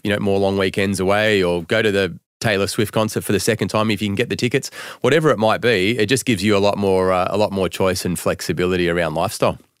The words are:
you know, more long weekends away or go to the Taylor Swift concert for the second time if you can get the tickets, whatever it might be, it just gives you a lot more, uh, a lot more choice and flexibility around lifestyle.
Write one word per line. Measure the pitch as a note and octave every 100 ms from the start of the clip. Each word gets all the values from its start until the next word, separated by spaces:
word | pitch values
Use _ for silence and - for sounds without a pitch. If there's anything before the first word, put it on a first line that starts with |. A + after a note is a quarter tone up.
you | G#2
know, | G#2
more | G2+ G2
long | G2 G2
weekends | F#2+ G#2 G2 F#2
away | F#2+ G2+ G#2+ G#2
or | F2 F2
go | E2 A2+
to | A2
the | G2 F#2 E2 _ -
Taylor | A#2 G2 G2
Swift | - G#2+
concert | A2+ G#2+ A2
for | -
the | G2+
second | - G#2+ G2
time | A2 A2
if | G2+
you | G#2+
can |
get | G2+ A#2+
the | G2+
tickets, | B2 C3+ - - - -
whatever | B2 D3+ D#3
it | G#2
might | A2 F#2+
be, | A2+ G#2 F#2+ A2
it |
just | G#2+ B2 -
gives | G2+
you | G#2
a | G2+
lot | G2+ G2
more, | G2 F#2+ F#2
uh, | F#2 F2+
a | G2+
lot | G#2
more | F#2+ F#2
choice | - F#2+ F#2
and | F#2 E2+
flexibility | F#2+ E2 - E2 F2+ F#2 E2+
around | E2+ E2
lifestyle. | D#2 F2 - F2 - _ _